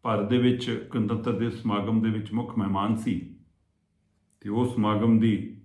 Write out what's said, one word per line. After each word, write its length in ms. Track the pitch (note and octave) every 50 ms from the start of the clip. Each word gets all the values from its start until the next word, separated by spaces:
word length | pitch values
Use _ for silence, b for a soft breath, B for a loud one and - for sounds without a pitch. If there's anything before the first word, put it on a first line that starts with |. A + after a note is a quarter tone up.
| _
ਭਾਰਤ 240 | A#2+ A2 G#2 G2+ G#2
ਦੇ 80 | B2 B2
ਵਿੱਚ 320 | A#2+ B2 B2 B2 - A#2+ A2+ A2+ - - -
ਗਣਤੰਤਰ 380 | B2 G#2+ G#2 A#2 A2 - B2 A2+
ਦਿਵਸ 220 | F#2+ A#2 A#2 A2+ - -
ਸਮਾਗਮ 380 | A#2 G2+ G2+ G2 G#2+ A2+ A2 A2
ਦੇ 80 | A2+
ਵਿੱਚ 220 | G#2+ G#2+ G#2 - A2
ਮੁੱਖ 220 | A2+ A#2+ - - A2+
ਮਹਿਮਾਨ 380 | G2+ G2+ G2 F#2+ G2+ A2 A2
ਸੀ 240 | A2 - - - - - - - - - _ _ _ _ _ _ _ _ _ _ _ _ _ _ _ _ _ _ _
ਤੇ 80 | - G2+
ਉਹ 180 | G#2 A#2 B2 B2 B2
ਸਮਾਗਮ 440 | A#2 G#2 G#2 G#2+ G#2 A2+ A#2 A2+ A2
ਦੀ 160 | A2+ A2 G#2 F#2+ - - - -